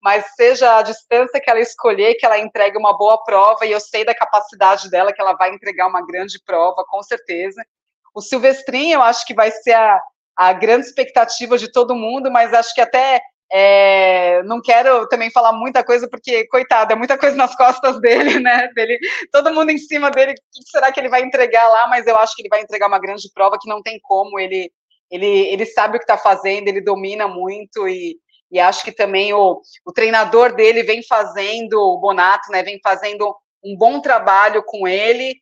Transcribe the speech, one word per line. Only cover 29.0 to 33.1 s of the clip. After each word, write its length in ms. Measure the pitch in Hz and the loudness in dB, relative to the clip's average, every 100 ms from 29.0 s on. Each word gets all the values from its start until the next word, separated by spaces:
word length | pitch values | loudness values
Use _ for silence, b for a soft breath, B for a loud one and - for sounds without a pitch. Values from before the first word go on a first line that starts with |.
| 202 196 208 | -2 -2 -2
o, 260 | 208 196 175 b b | 2 2 0 b b
o 80 | - | -10
treinador 640 | 175 220 226 214 226 240 | -4 0 0 2 4 4
dele 280 | 196 220 226 | 4 4 4
vem 200 | 202 226 | 0 -4
fazendo, 720 | 233 226 208 196 196 226 226 214 | -2 -2 -2 -6 -8 -8 -4 0
o 200 | 196 175 | 0 0
Bonato, 520 | 196 185 180 202 - | -2 0 2 0 -2
né, 120 | 196 | -6
vem 180 | 185 202 | -6 -6
fazendo 540 | 208 190 208 | -4 -2 -4